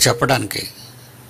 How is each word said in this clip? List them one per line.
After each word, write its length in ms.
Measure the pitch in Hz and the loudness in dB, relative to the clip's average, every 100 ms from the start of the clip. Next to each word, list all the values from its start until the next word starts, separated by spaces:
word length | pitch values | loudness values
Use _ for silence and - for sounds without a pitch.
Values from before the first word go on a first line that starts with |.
| 127 | 2
చెప్పడానికి. 600 | 120 127 123 107 - - - - - - - | 2 2 0 -2 -8 -10 -14 -20 -20 -20 -20